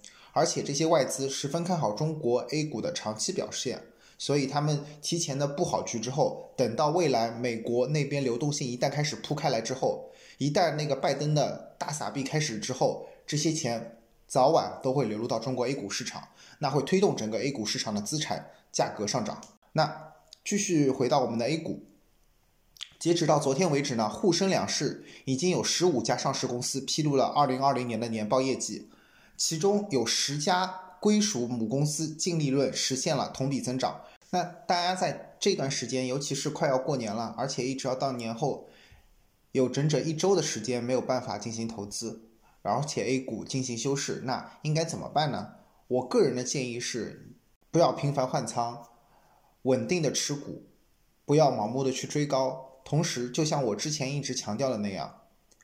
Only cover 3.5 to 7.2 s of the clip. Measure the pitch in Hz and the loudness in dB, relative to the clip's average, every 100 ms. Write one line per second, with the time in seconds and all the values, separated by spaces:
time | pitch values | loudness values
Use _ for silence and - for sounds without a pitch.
3.5 | - 127 107 - - - - - 147 135 | -4 -6 -6 -10 -20 -20 -10 0 0 2
4.5 | 143 151 147 - - - 170 147 135 143 | 0 0 0 -4 -10 -4 -2 -2 -2 -2
5.5 | 147 - 90 - 117 113 139 117 - - | 0 0 0 -2 -4 -4 2 2 0 -8
6.5 | - 120 110 151 170 160 120 | 0 0 2 2 4 2 2